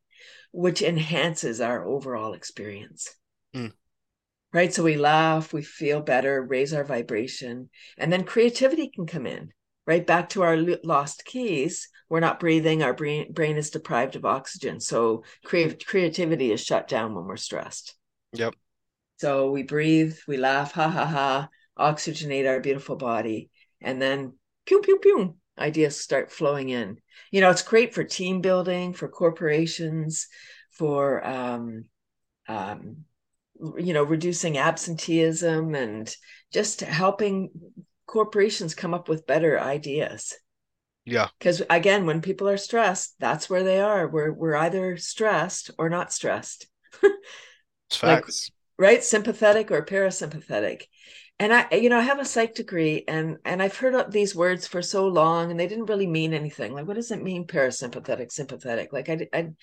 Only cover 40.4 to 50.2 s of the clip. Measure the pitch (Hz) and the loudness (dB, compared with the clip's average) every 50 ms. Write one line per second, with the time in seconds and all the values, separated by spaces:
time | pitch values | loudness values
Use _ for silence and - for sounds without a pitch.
40.4 | _ _ _ _ _ _ _ _ _ _ _ _ _ 123 120 226 214 - - - | _ _ _ _ _ _ _ _ _ _ _ _ _ -2 0 0 0 0 -2 0
41.4 | - 185 175 165 190 - 175 170 165 196 196 208 185 160 151 165 165 190 190 - | 0 2 2 2 2 2 4 4 6 4 4 4 2 0 0 -2 -2 -4 -4 -2
42.4 | 196 196 202 196 202 - - 233 226 190 185 190 - - - _ - 117 139 156 | 0 0 0 0 -2 -2 0 2 2 2 0 -2 -6 -10 -8 _ -2 -2 -2 -2
43.4 | - - 190 180 185 190 185 190 196 214 214 196 170 143 151 156 147 156 156 160 | -2 -2 -2 0 2 2 2 2 2 2 2 0 0 0 -2 -2 -2 -2 -2 -2
44.4 | 165 160 151 147 160 175 196 190 185 185 180 170 - - - - 220 214 202 208 | -2 0 0 2 0 0 0 -2 -2 -4 -4 -6 -8 -10 -4 0 0 2 2 2
45.4 | 170 180 - - - - - - 160 165 165 175 175 - - - - 123 95 110 | 0 -2 -4 -8 -10 -10 -6 -2 -2 0 0 -2 -4 -4 -6 -4 -2 -2 -2 -4
46.4 | 117 - - - - - _ _ _ _ - - - 403 392 392 - - - - | -6 -10 -16 -18 -20 -20 _ _ _ _ 0 4 4 4 4 2 -4 -18 -20 -20
47.4 | - - - _ _ _ _ _ _ - - - - 127 131 127 - - - - | -20 -20 -20 _ _ _ _ _ _ -6 -4 2 4 6 6 6 4 0 -8 -8
48.4 | - - - _ _ _ _ - 180 196 233 247 - - - 208 202 233 214 - | -8 -10 -12 _ _ _ _ 6 8 8 8 8 6 4 2 2 2 0 0 4
49.4 | 220 208 208 208 214 - 196 - - - 196 196 196 190 185 - | 6 6 6 6 4 2 0 -2 0 0 0 0 0 0 0 -2